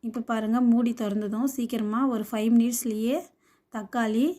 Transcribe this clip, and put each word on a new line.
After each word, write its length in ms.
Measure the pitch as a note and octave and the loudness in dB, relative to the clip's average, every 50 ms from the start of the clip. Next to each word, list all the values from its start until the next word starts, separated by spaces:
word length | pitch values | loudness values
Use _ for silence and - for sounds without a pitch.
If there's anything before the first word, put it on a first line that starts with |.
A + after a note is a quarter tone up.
| - | -8
இப்போ 160 | A#3 A3+ A#3+ | -8 -8 -8
பாருங்க, 360 | A3+ - A#3 A3 A3 G#3+ A3+ B3 B3+ | -4 -2 -2 -2 0 0 2 2 4
மூடி 280 | A#3+ A#3 A#3 B3 A#3+ A#3 | 6 4 4 4 0 0
திறந்ததும் 540 | - A3 G#3 G3+ G#3+ G#3+ G3+ G#3 G#3+ B3+ C#4 | -2 -2 -2 -2 -2 -2 -2 -2 -2 -2 -2
சீக்கிரமா 540 | C4+ - A#3+ A#3 - A3 G#3+ G#3 G#3+ A#3 C4+ C4+ | -2 -2 -4 -4 -2 -4 -2 -2 0 0 0 0
ஒரு 180 | B3 G#3+ G#3+ | 0 -2 -4
ஃபைவ் 240 | - - A3 G#3+ A3+ | -4 -4 -2 2 4
மினிட்ஸ்லேயே 680 | A#3 A#3 A#3 A#3+ A#3+ - - A#3+ G#3+ G#3+ A3 A#3 C4+ D#4 - - _ _ _ _ _ _ _ _ - | 6 6 4 4 0 -2 -4 -4 -4 -2 -2 -2 -2 -2 -4 -8 _ _ _ _ _ _ _ _ -12
தக்காளி 520 | A3 G#3 G3 - B3 A#3 A3 G#3+ A3 B3+ D#4+ F4+ | -12 -12 -6 -4 -2 -2 0 2 2 2 0 0